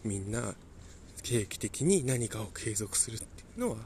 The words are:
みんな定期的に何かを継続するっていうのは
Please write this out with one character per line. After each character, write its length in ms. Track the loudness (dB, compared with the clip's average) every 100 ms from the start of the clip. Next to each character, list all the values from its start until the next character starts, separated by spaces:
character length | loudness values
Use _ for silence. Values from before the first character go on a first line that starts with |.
み 160 | 0 0
ん 140 | 0
な 200 | 0 0 -4 -10 -16 -14 -14 -14 -10
定 220 | 0 2 2
期 120 | -2
的 280 | -2 2 6
に 200 | 6 6
何 220 | 2 2
か 140 | -2
を 60 | -4
継 260 | -4 -2
続 240 | -2 0 2
す 120 | 2
る 60 | 0
っ 40 |
て 40 |
い 40 | -8 -14 -12 -2
う 40 |
の 100 | 0
は 60 | 0